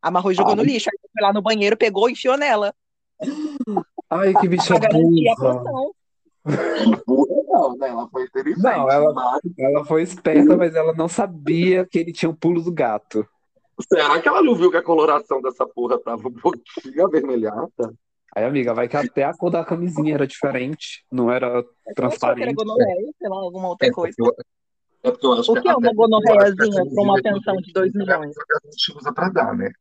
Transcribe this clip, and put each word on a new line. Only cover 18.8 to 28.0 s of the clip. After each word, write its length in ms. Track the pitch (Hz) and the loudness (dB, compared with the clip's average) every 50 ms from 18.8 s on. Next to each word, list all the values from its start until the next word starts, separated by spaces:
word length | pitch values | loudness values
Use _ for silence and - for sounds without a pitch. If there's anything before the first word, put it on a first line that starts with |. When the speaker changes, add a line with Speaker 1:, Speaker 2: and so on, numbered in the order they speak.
| 120 120 | -2 -2
Speaker 3:
que 80 | - 147 | -2 -2
até 260 | 147 247 _ - 139 | -4 -2 _ -2 -2
a 80 | 143 | -2
cor 200 | 165 - - 175 | -2 -2 -4 -2
da 120 | 170 165 160 | -2 -2 -2
camisinha 520 | - 180 165 175 180 165 151 151 156 151 | -2 -4 -4 -4 -4 -2 -2 -2 0 0
era 100 | 143 147 | 0 -2
diferente, 800 | 135 - - - 143 135 131 127 131 156 - - - - - _ _ | -2 -2 -4 -4 -2 -2 -2 -6 -6 -8 -10 -12 -16 -18 -18 _ _
não 200 | - 127 123 120 | -2 0 0 2
era 140 | 123 127 127 | 2 0 0
Speaker 1:
Eu 60 | 123 120 | -2 -2
achei 120 | 123 120 - | -2 -4 -4
que 200 | _ _ _ - | _ _ _ -14
era 60 | 107 | -6
Speaker 3:
transparente. 580 | - 127 123 - - - 123 120 120 - 127 135 | -4 -2 -2 -2 -2 0 0 0 0 -2 -4 -4
Speaker 1:
gonorreia, 560 | - - - 220 - - 202 180 180 208 294 311 _ | -4 -4 -2 2 2 2 2 0 -4 -6 -8 -10 _
sei 100 | 359 208 | -8 -8
lá, 60 | 190 190 | -6 -6
alguma 300 | 196 180 175 185 185 185 | -8 -8 -10 -8 -8 -8
outra 180 | 175 196 - 254 | -4 0 0 0
Speaker 2:
É, 40 | |
Speaker 1:
coisa. 240 | 247 - 175 - - - | 0 0 -6 -6 -4 0
Speaker 2:
porque 260 | 117 117 - - - | 0 0 0 -2 -8
eu, 20 | _ _ _ _ _ _ _ _ _ _ _ _ | _ _ _ _ _ _ _ _ _ _ _ _
é 80 | - | -4
porque 140 | 247 - - 262 | -4 0 2 2
eu 60 | 240 | 2
acho 180 | 226 240 - | 2 2 2
Speaker 1:
O 20 | 233 | 2
Speaker 2:
que 80 | 240 | 2
Speaker 1:
que 60 | 247 359 | 2 2
é 20 | |
uma 160 | 330 262 233 233 | 0 2 2 0
Speaker 2:
até 80 | 220 | 4
porque 60 | 208 | 4
eu 160 | 226 226 220 214 | 2 4 4 2
acho 380 | 208 226 220 202 202 202 196 | 4 4 6 6 6 4 4
que 80 | 185 220 | 2 0
a 20 | 220 202 | 0 0
Speaker 1:
gonorreiazinha 200 | 190 180 - - | 0 -2 -2 0
pra 80 | 202 202 | 0 2
uma 100 | 202 196 196 | 2 2 2
Speaker 2:
camisinha 120 | - 226 202 | 2 0 -2
Speaker 1:
pensão 200 | 196 202 214 196 190 | -2 -2 -4 -4 -4
de 140 | 175 - - | -6 -6 -2
dois 200 | 190 190 196 - | -2 -2 0 -2
milhões? 420 | 202 | -4